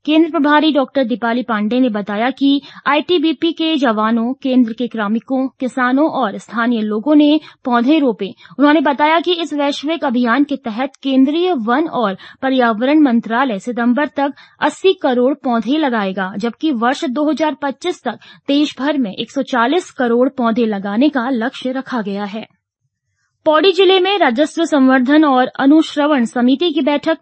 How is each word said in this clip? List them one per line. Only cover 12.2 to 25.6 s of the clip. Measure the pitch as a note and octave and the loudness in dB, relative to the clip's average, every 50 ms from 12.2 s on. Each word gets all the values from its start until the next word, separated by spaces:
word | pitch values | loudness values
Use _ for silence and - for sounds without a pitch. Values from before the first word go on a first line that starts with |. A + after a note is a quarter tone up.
| - - - - | -12 -20 -12 -6
पर्यावरण | - C4+ C4 B3+ A#3+ A#3 A3 G3+ B3 C4 D4+ D#4 | -4 -2 0 2 2 0 0 0 0 2 4 4
मंत्रालय | D4 C4 A#3 A#3 - G#3 A3+ A#3+ C#4 C4 G#3 G3 | 4 4 2 0 -2 -2 -2 -2 -2 -2 -4 -6
सितंबर | - B3 A#3 A#3+ A#3 B3 A#3+ C4+ D4+ | -8 -8 -4 -2 0 0 0 0 -2
तक | D4 - C#4+ C#4 D4 C4+ - - _ _ - | -4 -2 -4 -4 -4 -4 -8 -20 _ _ -4
अस्सी | - D4 - - - F#4+ | -4 -4 -2 0 0 0
करोड़ | F#4+ - - C#4 B3 B3 B3 C4 D4+ | 2 2 0 0 2 2 2 0 0
पौधे | - - C4 A#3 A3+ - A3 C#4+ D#4+ | -2 -2 -2 -2 -2 -2 -2 -2 0
लगाएगा, | D#4 C4 A#3+ A3 G3+ F#3+ F#3 G3 F#3+ F#3 G3+ | 0 0 -2 -2 -2 -4 -4 -4 -6 -6 -6
जबकि | G3+ G3 A#3 A3+ - - D#4+ | -6 -6 -6 -6 -4 -4 -2
वर्ष | C4+ A3 A#3 B3 C#4+ - E4+ | -2 0 0 0 0 -2 -4
दो | C#4 A#3 D4 D4+ D4+ | -4 -2 -2 0 0
हज़ार | D#4 A#3+ D#4 D4+ D4 - | 0 0 -2 -2 -4 -4
पच्चीस | - C#4 - - - F4+ E4+ - - | -6 -8 -8 -6 -6 -8 -8 -6 -8
तक | A#3 G#3 - - - - _ _ - | -10 -10 -10 -16 -20 -20 _ _ 0
देश | C#4 C#4+ D4+ - - - | 0 0 0 -2 -4 -4
भर | B3+ D4 D4+ C#4+ | -4 -2 -2 -2
में | B3 F#3 | -2 -4
एक | - - A#3 - | -6 -8 -10 -8
सौ | - C#4 | -6 -6
चालीस | B3 - G#3 G3 A#3 B3 D#4 F4+ - - | -4 -2 -2 0 0 0 0 -2 -4 -6
करोड़ | - - B3+ A#3+ A#3 A#3+ B3+ C4+ | -6 -4 -2 0 2 2 0 0
पौधे | - - A#3+ A3+ A3 B3 A#3 | -2 -2 -2 -2 0 0 0
लगाने | A3 G#3 G3 F#3+ G3+ G3+ A3+ C#4+ D#4 | -2 -2 -4 -6 -4 0 0 0 2
का | D4+ C4+ A3+ C4 | 0 -2 -4 -4
लक्ष्य | C#4 A3 A3 C4+ - - - B3+ | -4 -4 -4 -6 -6 -8 -8 -6
रखा | B3+ C4 C4 - C4 A#3+ | -6 -6 -8 -6 -6 -6
गया | G3 G3+ G3 G3+ G#3 | -6 -6 -6 -6 -8
है। | G3 G3 A3+ G#3 - _ _ _ _ _ _ _ _ _ _ _ _ _ _ _ _ _ _ - | -8 -10 -12 -14 -14 _ _ _ _ _ _ _ _ _ _ _ _ _ _ _ _ _ _ 0
पौड़ी | D#4+ D4+ D#4 D4+ G4 | 2 2 4 4 4
जिले | E4+ E4+ G4 F4 F#4+ F#4+ | 4 4 4 4 4 4
में | F4+ F#4+ G4+ G4 | 2 2 0 2
राजस्व | E4+ C4 A3+ A#3+ D#4 D4+ - D#4+ E4 | 0 2 2 0 -2 -2 -2 -4 -2
संवर्धन | - D#4 C#4 C4 C4 C4 C4+ B3 B3 D4 D#4 D#4+ | 0 2 2 4 4 4 2 2 4 4 4 4
और | C#4+ C4 B3+ B3+ | 4 4 2 0
अनुश्रवण | B3+ - - | 0 -2 0